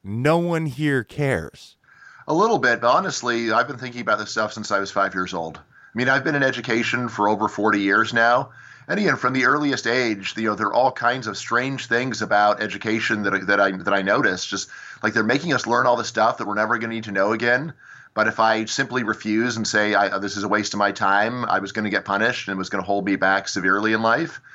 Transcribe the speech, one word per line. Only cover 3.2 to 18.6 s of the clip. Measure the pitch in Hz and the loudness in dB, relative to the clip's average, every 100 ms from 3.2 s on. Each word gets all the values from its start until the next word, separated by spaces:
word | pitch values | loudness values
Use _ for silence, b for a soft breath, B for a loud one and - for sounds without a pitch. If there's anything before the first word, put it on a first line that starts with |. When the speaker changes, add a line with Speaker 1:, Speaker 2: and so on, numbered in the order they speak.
| 120 117 117 | -2 0 2
Speaker 2:
I've | 110 123 | 2 0
been | 127 | -4
thinking | 127 120 | -10 -6
about | 110 107 | -2 -2
this | 104 | -2
stuff | - 107 | -4 -4
since | - 104 | -4 -4
I | 101 | -2
was | 98 | -2
five | 101 98 | -2 -2
years | 92 90 | -2 -4
old. | 92 82 78 | -4 -8 -10
I | - B B 110 | -18 B B -2
mean, | 127 | 2
I've | 135 135 | 2 2
been | 147 | 2
in | |
education | 135 123 117 117 120 123 117 | 0 0 -2 0 0 -2 -4
for | 110 104 | 0 2
over | 107 107 | 2 0
forty | - 107 104 | 0 0 2
years | 98 104 113 | 2 2 2
now. | 117 117 123 143 B B B - | 2 4 4 0 B B B -6
And | 180 | -2
again, | 196 131 | 0 0
from | 131 | 0
the | 131 123 | 2 2
earliest | 147 147 131 113 | 2 0 -2 0
age, | 123 120 101 98 - | 0 0 -2 -6 -4
you | 110 | -2
know, | 101 | -2
there | 101 | 0
are | |
all | 110 127 | 2 2
kinds | - 120 131 110 | 2 0 0 -4
of | 98 | -8
strange | - 117 131 131 - | -4 -2 -2 -4 -2
things | 117 127 107 | 0 0 -4
about | 101 104 104 - | 0 4 4 2
education | 107 98 110 110 - 107 | -2 -4 -2 -2 0 0
that, | 101 98 95 | 0 0 2
that | 101 | 2
I, | 98 | 2
that | 95 95 | 0 0
I | 98 | 0
noticed. | 95 117 104 92 - | 2 2 2 0 -4
Just, | 95 - B B B | -8 -8 B B B
like, | 107 | -2
they're | 113 | 0
making | 107 139 - | 0 0 0
us | 131 107 | -2 0
learn | 120 127 | 2 2
all | 120 | 2
this | 113 | 0
stuff | 113 110 - | 0 0 0
that | 113 | -4
we're | 104 | -2
never | 110 113 | 0 -2
gonna | 113 | -4
need | 113 | -6
to | 107 | -6
know | 98 101 | 0 0
again. | 110 120 123 160 B B B B - | 2 2 2 0 B B B B -2
But | 110 | 0
if | 110 | 2
I | 113 110 | 2 2